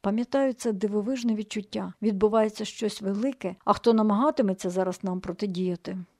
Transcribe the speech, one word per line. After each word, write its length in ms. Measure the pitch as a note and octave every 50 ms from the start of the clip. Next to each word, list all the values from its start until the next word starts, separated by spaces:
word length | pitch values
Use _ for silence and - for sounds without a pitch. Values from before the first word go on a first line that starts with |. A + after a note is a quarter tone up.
Пам'ятаю 520 | _ G3+ G3+ A3 A#3+ - - C#4 C#4 C4+ B3
це 200 | B3+ - A#3+ G#3+
дивовижне 600 | F#3 G3+ G#3 G3+ G#3+ G3+ A3 C4+ B3+ A#3 A#3+ A3
відчуття. 580 | G#3 G#3+ G#3+ - G#3+ G3 - - G#3+ F#3+ F3+ F3+ _ -
Відбувається 600 | G#3+ G#3+ F#3+ G#3+ G#3+ G#3+ A3+ A3 G#3+ G#3+ - G#3+
щось 380 | - - - A3+ G#3 G#3 - G#3
велике, 540 | F#3+ G3 G3+ A3 C#4 C4 _ - F#3 F3+ _ _
а 80 | - G3+
хто 200 | - - A#3 A3+
намагатиметься 760 | A3 A3 G#3+ G3+ G#3 B3+ D4+ D#4 - A3+ G3 F#3+ F#3+ - F#3
зараз 340 | F3 F#3+ F#3+ F#3 F3+ - -
нам 160 | F#3+ F3+ F#3
протидіяти 800 | F#3 - E3+ - - G3+ F3+ F3 F#3 F3+ F3+ F3 _ - F#3+ F#3 F3 _ _ _